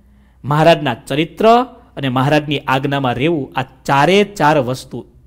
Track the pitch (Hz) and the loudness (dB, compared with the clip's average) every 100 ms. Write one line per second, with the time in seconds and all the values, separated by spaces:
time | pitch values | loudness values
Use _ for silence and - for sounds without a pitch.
0 | _ _ _ _ 131 147 160 156 147 117 | _ _ _ _ -4 2 4 4 0 -6
1 | - 143 165 - 214 233 254 - - - | -6 -4 -4 0 4 4 2 -10 -20 -8
2 | 139 127 131 151 147 139 - 131 139 139 | -4 0 2 0 0 -6 -2 -2 -2 -2
3 | 131 117 151 165 131 - 131 - - 139 | -2 -2 -2 -2 -6 -8 -8 -8 -2 2
4 | 151 196 202 - 151 156 120 127 - 123 | 4 2 0 0 0 2 0 -6 -10 -16
5 | - _ | -16 _